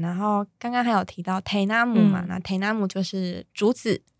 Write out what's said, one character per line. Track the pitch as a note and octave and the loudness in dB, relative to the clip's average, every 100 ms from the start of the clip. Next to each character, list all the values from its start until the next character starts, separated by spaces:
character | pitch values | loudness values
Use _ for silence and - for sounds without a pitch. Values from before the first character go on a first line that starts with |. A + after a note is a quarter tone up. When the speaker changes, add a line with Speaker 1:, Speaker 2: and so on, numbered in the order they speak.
Speaker 1:
然 | E3 | -4
后 | F3+ G#3 G#3 G3+ - | -2 0 0 -2 -8
刚 | A#3+ | -4
刚 | B3 | -2
还 | A#3+ | 2
有 | G#3+ | 0
提 | F#3 - | 0 -6
到 | F3+ F#3 | -4 -4
테 | - G#3 G3 | -2 0 2
나 | A3+ | 2
무 | A#3+ A3+ | 2 6
嘛， | G#3 F#3 | 6 4
Speaker 2:
嗯。 | F3 | -2
Speaker 1:
那 | F#3 | -6
테 | F3+ F#3+ | -4 -2
나 | G3+ A3 | 0 0
무 | F#3+ | -2
就 | G3 | -2
是 | F#3 F#3+ F3+ F3 - | -4 -2 -4 -6 -12
竹 | - G#3 | 0 2
子。 | B3+ A3+ - _ - | 2 0 -2 _ -6